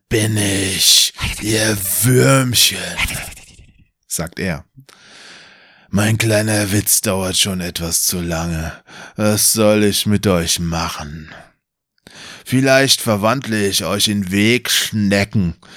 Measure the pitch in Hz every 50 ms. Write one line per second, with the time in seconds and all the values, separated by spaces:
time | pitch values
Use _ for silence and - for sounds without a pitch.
0 | _ - 127 110 110 110 110 104 101 98 98 95 95 95 92 80 - - - -
1 | - - - - - - - - 101 107 110 110 110 110 104 98 92 - - -
2 | 107 123 127 127 127 135 135 135 131 127 117 - - - - - - - - -
3 | - - - - - - - - - - - - - - _ _ _ _ _ _
4 | _ - - - 80 78 - - 95 92 82 71 - _ _ - - - - _
5 | - - - - - - - - - - - - - - _ _ _ _ - 98
6 | 104 110 113 110 117 113 110 104 107 107 107 104 104 98 98 104 95 - - -
7 | - 110 95 95 95 92 92 - - 104 95 90 87 87 82 - 85 82 82 -
8 | - - - 90 87 85 82 80 82 85 82 80 80 80 - - _ - - -
9 | - - - - 107 107 107 104 - - - 110 107 104 107 107 104 101 95 -
10 | - 107 104 101 104 104 92 85 85 82 - - 87 82 82 82 82 80 - -
11 | 78 71 76 82 78 78 - - - - _ _ _ _ _ _ _ _ _ _
12 | - - - - - - - - - - 123 127 135 135 135 135 139 131 - -
13 | - 120 107 101 101 110 123 135 123 110 110 107 101 98 95 - 101 80 98 101
14 | - 110 107 101 98 90 95 101 104 110 120 123 - - - - - - - 110
15 | 104 98 98 101 101 107 - 113 92 85 82 - - - -